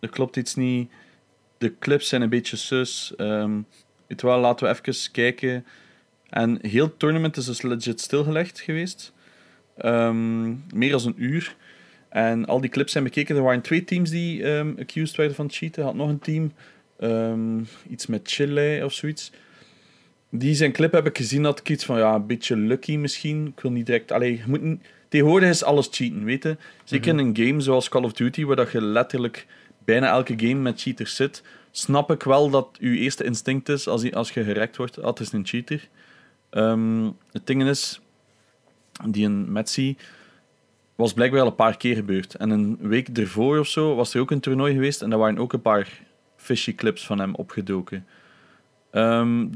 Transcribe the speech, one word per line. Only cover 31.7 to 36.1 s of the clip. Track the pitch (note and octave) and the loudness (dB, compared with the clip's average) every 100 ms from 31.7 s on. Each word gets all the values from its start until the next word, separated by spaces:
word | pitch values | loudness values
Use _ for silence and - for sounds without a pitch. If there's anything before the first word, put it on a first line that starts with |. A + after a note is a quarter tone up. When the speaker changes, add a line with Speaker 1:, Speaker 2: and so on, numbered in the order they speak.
Speaker 1:
snap | - - C#3+ D3 | -8 0 2 2
ik | D#3 | 0
wel | C3+ C3+ D3 | 4 4 6
dat | C3+ C3 - | 4 0 -4
uw | B2+ | 0
eerste | A#2+ B2+ - | 0 0 -2
instinct | A#2 A2+ - C3+ C3 | -4 -4 -2 -2 -2
is, | C#3+ - | -4 0
als, | A2+ A#2+ | -2 0
als | A2 A#2 | -2 -4
je | - | -2
gerekt | G#2+ G#2 A2 - | -2 0 -2 -4
wordt, | B2 - | -8 -4
"Ah, | - | -6
het | A#2 | -4
is | G#2+ | -4
een | G#2+ F#2 | -4 -4
cheater." | A#2+ A#2+ D3+ - _ - | -6 -6 -8 -8 _ -20